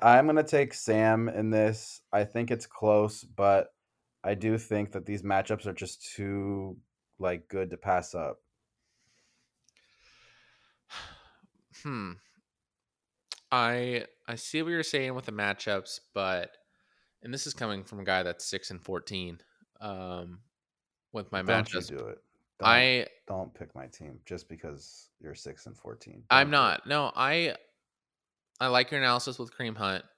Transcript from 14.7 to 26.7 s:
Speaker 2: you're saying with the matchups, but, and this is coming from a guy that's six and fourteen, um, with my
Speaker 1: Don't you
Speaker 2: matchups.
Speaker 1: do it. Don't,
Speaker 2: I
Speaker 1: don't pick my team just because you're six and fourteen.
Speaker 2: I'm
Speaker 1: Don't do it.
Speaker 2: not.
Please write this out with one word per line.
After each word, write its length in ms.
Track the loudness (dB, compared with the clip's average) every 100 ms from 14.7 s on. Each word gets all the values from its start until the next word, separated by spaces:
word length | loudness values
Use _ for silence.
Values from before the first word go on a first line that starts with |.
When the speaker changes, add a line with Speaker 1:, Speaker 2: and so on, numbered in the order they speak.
Speaker 2:
you're 120 | -2
saying 320 | -2 -2 -2
with 120 | -6 -8
the 60 |
matchups, 680 | -4 -2 -2 -2 -4 -4 -14 _
but, 420 | -4 -2 -2 -4 _ _ _ _ _ _ _
and 100 | -12
this 140 | -10 -8
is 80 |
coming 300 | -6 -6 -6
from 160 | -8 -8
a 40 |
guy 180 | 0 0
that's 220 | 0 -4
six 260 | -6 -8 -8
and 100 | -14
fourteen, 580 | -8 -8 -6 -8 -8 -12 _ _ _ -16
um, 600 | -12 -10 -10 -10 -12 -16 _ _ _ _ _ _ _
with 200 | -12 -6
my 100 | -4
Speaker 1:
Don't 280 | 2 2 2
you 80 | -4
Speaker 2:
matchups. 80 | -6
Speaker 1:
do 80 | -8 -10
it. 120 | -12 _ _ _ 0
Don't, 100 | 6
Speaker 2:
I 380 | 8 6 4 0 -10 -10
Speaker 1:
don't 280 | -8 -8
pick 200 | -12 -18
my 120 | -16 -18
team 340 | -16 -18 -18
just 240 | -12 -12 -12
because 640 | -14 -14 -14 -18 -20 -20 _
you're 140 | -18
six 320 | -16 -16 -16 -18
and 100 | -18
fourteen. 480 | -16 -18 -18 -12 2
Speaker 2:
I'm 200 | 4 6
Speaker 1:
Don't 0 |
do 60 | 4
it. 20 |
Speaker 2:
not. 280 | 4